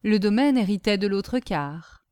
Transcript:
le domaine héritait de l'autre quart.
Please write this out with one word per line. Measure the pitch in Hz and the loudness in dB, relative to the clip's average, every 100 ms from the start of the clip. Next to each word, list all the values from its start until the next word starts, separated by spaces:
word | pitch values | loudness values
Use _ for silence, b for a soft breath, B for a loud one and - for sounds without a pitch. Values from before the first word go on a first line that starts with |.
le | 208 214 | 2 2
domaine | 208 214 285 254 | 2 2 4 2
héritait | 196 202 - 202 | 0 0 0 0
de | 202 | 0
l'autre | 196 202 247 | -2 -2 -6
quart. | - 170 143 160 - - _ | -4 -6 -6 -10 -16 -20 _